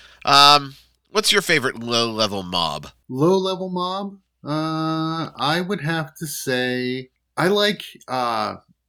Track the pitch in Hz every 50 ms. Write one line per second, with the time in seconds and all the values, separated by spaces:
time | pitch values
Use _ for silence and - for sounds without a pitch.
0 | - - - - - - 143 143 143 143 147 143 139 135 139 - - _ _ _
1 | _ _ - 208 208 - 208 202 - - 165 147 127 131 - 117 117 117 120 117
2 | 117 117 110 107 110 98 101 98 90 87 90 87 85 78 71 78 76 - - _
3 | _ - 127 131 151 175 190 190 185 190 185 175 185 185 180 180 180 180 190 196
4 | 202 196 196 196 _ _ _ _ - 139 151 156 156 160 160 160 160 160 160 160
5 | 160 160 160 165 151 - - 117 127 143 160 175 185 175 208 175 143 156 170 165
6 | 147 147 - - 165 147 - - - 139 127 123 127 127 127 127 127 127 127 131
7 | 127 - _ _ _ _ _ 143 156 185 208 202 208 208 208 - - - - -
8 | _ - 127 131 123 120 117 110 107 101 95 95 _ _ _ _ _